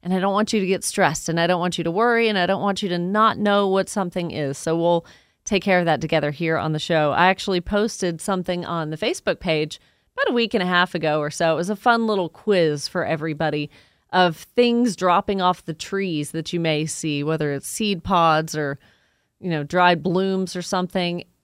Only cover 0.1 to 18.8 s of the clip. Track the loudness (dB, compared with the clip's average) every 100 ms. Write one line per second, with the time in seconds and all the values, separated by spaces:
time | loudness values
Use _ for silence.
0.1 | 0 2 2 2 0 0 0 -2 2 2
1.1 | 2 -4 0 2 2 0 -2 -4 0 2
2.1 | 2 2 2 0 0 0 -2 -2 -2 -2
3.1 | 2 2 2 2 2 2 0 0 -2 -4
4.1 | -4 -6 -4 -4 -4 -2 0 2 2 -2
5.1 | -20 _ _ -4 -2 2 2 4 0 0
6.1 | 0 0 -2 -2 0 0 -2 0 2 2
7.1 | 4 4 2 0 -2 0 0 0 -2 -4
8.1 | -4 -4 -4 -2 -4 -4 -4 -4 -4 -4
9.1 | -2 -4 -4 0 -2 -2 -8 _ _ _
10.1 | -4 0 0 0 0 2 2 2 0 0
11.1 | 0 -2 0 0 2 -2 -2 2 2 2
12.1 | 0 -2 -6 0 2 4 0 -4 -4 -2
13.1 | -2 -4 -2 -2 -2 -6 -10 _ _ _
14.1 | 2 2 2 -6 2 4 4 2 0 2
15.1 | 2 2 0 0 0 -6 -10 -6 -4 -2
16.1 | -2 -4 -6 -6 -2 0 0 -2 -4 -4
17.1 | -2 -2 -2 -2 -4 -6 -4 -2 -2 0
18.1 | 2 4 2 0 -4 -4 -6